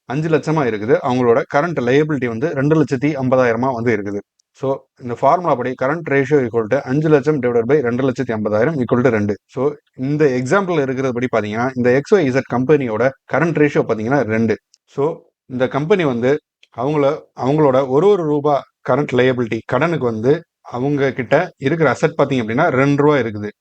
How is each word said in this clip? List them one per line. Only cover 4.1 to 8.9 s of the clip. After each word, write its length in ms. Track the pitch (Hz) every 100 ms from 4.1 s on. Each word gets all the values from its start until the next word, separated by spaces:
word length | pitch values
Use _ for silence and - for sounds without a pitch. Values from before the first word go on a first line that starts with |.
| 101 - _ _ _
So 80 | 131 135 _ _
இந்த 140 | 127
ஃபார்முலா 380 | 117 135 175 180
படி 160 | 135 123
current 340 | 127 131 165 160
ratio 280 | 139 131 151
equal 240 | 123 117 107
to 120 | 131
அஞ்சு 260 | 127 139 156
லட்சம் 280 | 151 139 151
divided 280 | 123 120 113
by 100 | 151
ரெண்டு 220 | 120 120
லட்சத்தி 300 | 135 123 123
ஐம்பதாயிரம் 420 | 110 107 104 131 160
equal 220 | 117